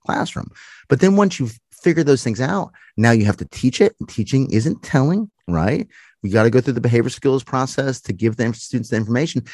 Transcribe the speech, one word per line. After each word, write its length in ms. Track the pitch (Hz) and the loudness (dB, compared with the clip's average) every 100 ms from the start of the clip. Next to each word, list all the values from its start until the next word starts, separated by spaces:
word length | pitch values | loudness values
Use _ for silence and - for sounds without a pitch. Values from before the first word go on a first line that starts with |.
| - | -6
classroom. 440 | - - - - - - - _ | -4 -4 -8 -12 -16 -20 -20 _
But 120 | 135 | 2
then 160 | 190 196 | 4 4
once 240 | 202 - | 2 0
you've 180 | 120 117 _ - | -6 -8 _ -4
figured 240 | 175 160 147 | 0 2 2
those 180 | 139 | 2
things 160 | 123 110 | 0 -4
out, 320 | 131 190 - _ - - | -2 -4 -6 _ -12 2
now 140 | 117 | 4
you 160 | 117 104 | 4 4
have 100 | - | 0
to 80 | |
teach 360 | - - 127 - | -6 -2 -2 2
it. 140 | 202 - | 2 2
And 80 | - | -10
teaching 420 | - 101 135 131 | -8 -2 -2 0
isn't 320 | 110 131 214 | 0 -2 -4
telling, 480 | - 139 139 190 208 _ - | -2 0 2 0 -4 _ -4
right? 400 | 82 92 147 - - _ _ | -2 0 -2 -6 -14 _ _
We 80 | 101 | -2
gotta 200 | 110 113 | 2 4
go 100 | 123 | 4
through 120 | 131 | 0
the 80 | 123 | -2
behavior 300 | 120 117 123 | 0 2 0
skills 340 | - 139 131 | -2 0 0
process 560 | - 131 131 - 135 127 | -2 -4 -4 -4 -4 -6
to 100 | - | -8
give 240 | 90 113 110 | -4 -2 0
the 160 | 117 | -4
students 360 | 113 - 127 117 | -4 -6 -8 -4
the 60 | 110 | -4
information. 480 | 107 120 170 - - | -2 -2 -2 -4 -8